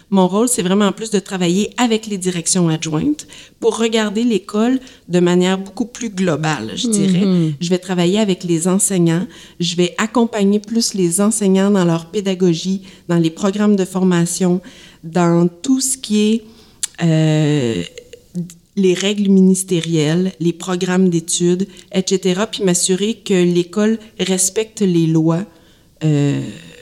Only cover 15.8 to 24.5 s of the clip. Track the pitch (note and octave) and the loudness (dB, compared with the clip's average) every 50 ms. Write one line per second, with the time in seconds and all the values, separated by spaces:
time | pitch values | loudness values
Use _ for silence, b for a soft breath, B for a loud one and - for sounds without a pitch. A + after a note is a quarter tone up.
15.8 | B3+ - - - - - G#3+ G#3+ G#3+ G#3+ A3+ A3+ B B B B B B B B | 0 -4 -6 -6 -4 -2 0 2 2 2 0 -2 B B B B B B B B
16.8 | B B B - E3 E3 D#3+ D#3 D#3 D#3 D#3 D3+ D#3 D3 D3 D3 B2+ A2+ A2+ F2 | B B B -2 0 2 2 2 2 2 2 2 2 2 0 0 0 -2 -2 -4
17.8 | - - - - - - - - - _ - F3+ E3+ F3 - - _ _ _ G3+ | -6 -8 -14 -20 -20 -20 -20 -20 -20 _ -10 -10 -10 -10 -14 -20 _ _ _ 0
18.8 | F#3+ F#3 F3 - G3 G3+ G#3 G#3 G3+ F#3+ G3 F#3+ F#3+ F#3 F#3+ F#3 - - F#3+ E3 | 2 2 2 2 0 -2 -2 0 2 4 6 6 6 6 4 2 0 -2 -2 -2
19.8 | D#3+ E3 E3 D#3 D3 D3+ D#3+ F3 F#3 F#3+ - - D#3+ E3+ E3 E3+ - F#3+ F#3 F3+ | -2 0 0 0 2 2 0 0 -2 -2 -4 -2 -2 -2 -2 -4 -6 -6 -4 -4
20.8 | F#3+ F3+ F3+ F#3 F#3+ F3+ E3+ E3 E3+ - - F3 F3 F3 F3+ F3+ G3 F#3+ B B | -2 0 2 2 2 2 2 0 -2 -4 -4 0 0 0 0 0 -2 -6 B B
21.8 | B B - F#3+ F#3 - G3 F#3 F#3 F#3+ F3 F#3 A3 A3 - - G#3 F#3 F3 F3 | B B -2 -2 0 0 -2 0 0 -2 0 0 -4 -4 -4 -2 0 0 0 0
22.8 | - - F#3 F3+ G3+ G#3+ A3+ - - - G3 F3+ F3+ F3 F3 F3 F3 F3 - G#3+ | 0 0 0 0 0 -4 -4 -6 -2 0 2 2 2 4 2 0 0 -2 -2 -2
23.8 | G#3 A3 A3+ A3 B B B - F#3 F3+ F#3+ F#3 - - | 0 0 0 -2 B B B -6 -2 -2 -2 -2 -2 -2